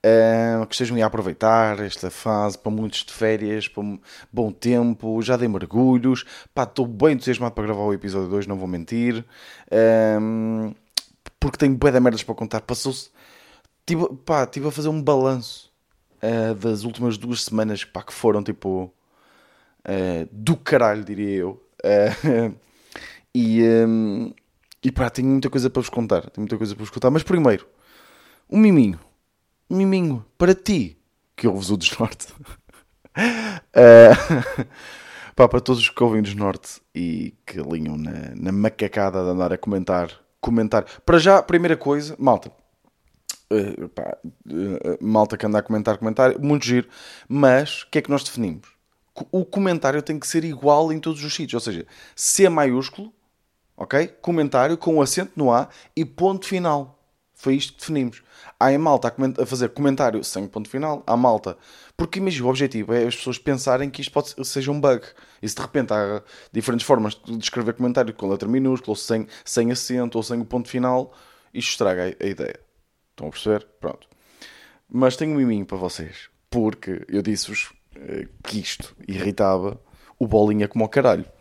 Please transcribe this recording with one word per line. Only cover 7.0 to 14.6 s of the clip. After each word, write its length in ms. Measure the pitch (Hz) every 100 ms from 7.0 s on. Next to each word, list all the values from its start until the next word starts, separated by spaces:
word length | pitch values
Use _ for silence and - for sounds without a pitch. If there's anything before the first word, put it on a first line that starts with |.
| 156
entusiasmado 420 | 135 127 113 120
para 100 | 113
gravar 180 | 107 104
o 100 | 104
episódio 380 | 98 101 95 92
dois, 160 | 101 98
não 100 | 95
vou 100 | 92
mentir. 600 | 87 82 117 120 113 117 - - - _
Ahm, 1000 | 110 113 113 110 107 110 113 110 110 110 107 _ - _ _ - _
porque 200 | 143 -
tenho 180 | 143 127
bué 140 | 147
de 100 | 127
merdas 220 | 123 110
para 120 | -
contar. 280 | 110 110 110
Passou-se, 480 | - 123 135 131 - _ - - _ _ _ _
tive, 240 | - 165 175 131
pá, 220 | - 156 127
tive 220 | 143